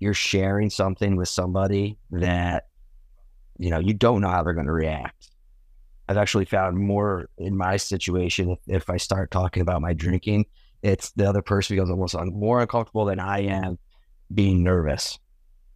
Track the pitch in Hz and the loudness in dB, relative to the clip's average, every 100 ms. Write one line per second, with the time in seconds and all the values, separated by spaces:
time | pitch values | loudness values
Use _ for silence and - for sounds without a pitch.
0 | 98 98 - 98 95 101 107 - 95 92 | -2 0 0 0 2 0 0 0 -2 0
1 | 101 95 87 - 90 92 98 101 101 107 | 0 0 0 -2 -2 0 0 0 -2 -6
2 | - 87 87 87 87 82 - _ - - | -8 -2 0 0 0 -2 -6 _ -20 -20
3 | - - - - - - 87 80 92 104 | -20 -20 -20 -20 -20 -6 -2 0 0 2
4 | 120 113 98 90 82 82 71 80 80 76 | 2 4 2 0 0 -2 -2 -2 -2 -4
5 | 64 - - _ - - _ - - - | -8 -14 -20 _ -20 -20 _ -20 -20 -14
6 | - 98 104 104 95 98 92 90 101 101 | -4 0 2 2 2 0 0 0 0 2
7 | 104 92 - - 85 95 92 98 - 95 | 0 -2 -6 -8 -4 -2 0 -2 -2 -4
8 | - 90 90 - 90 87 - 95 - 90 | -2 0 0 0 -2 -2 -2 -4 -2 -4
9 | - 95 92 92 90 - 87 87 80 82 | -2 -2 -2 -2 -2 0 0 0 -2 -2
10 | 85 90 - 104 107 - - _ 101 95 | 0 0 2 0 0 -4 -20 _ 0 0
11 | - - 101 101 - 101 95 98 92 92 | 0 0 2 2 0 0 0 0 0 0
12 | 90 87 90 101 104 123 117 120 113 110 | -2 -4 -4 -2 0 2 2 0 -2 -2
13 | 101 95 92 101 98 95 95 90 - _ | -2 -2 -2 -2 -2 -2 -4 -8 -12 _
14 | _ _ - 101 98 92 90 92 78 69 | _ _ -6 2 4 4 4 4 2 -2
15 | - - _ _ _ - - | -4 -10 _ _ _ -20 -20